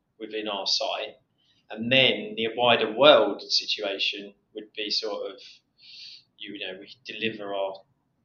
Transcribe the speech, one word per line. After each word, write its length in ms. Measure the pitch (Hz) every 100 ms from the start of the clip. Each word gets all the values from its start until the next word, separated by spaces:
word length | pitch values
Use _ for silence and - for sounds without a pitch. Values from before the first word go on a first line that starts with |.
| _ _
within 300 | 107 107 104
our 180 | 98 92
site." 480 | - 98 92 107 - _ _ _ _ _
And 200 | 110 117
then 440 | 131 123 104 107 107
the 120 | 113 123
wider 360 | 123 113 107
world 480 | 110 147 127 104 95
situation 920 | 101 - - - 101 98 - 101 101 - _
would 160 | 107 104 107
be 140 | 104
sort 400 | - 107 101 98
of, 60 | 98 - - _ _ - - - - _ _
you 220 | 104 101
know, 200 | 95 95
we 100 | 101 - -
deliver 480 | 107 110 107 101
our 200 | 101 98 95 _ _ _ _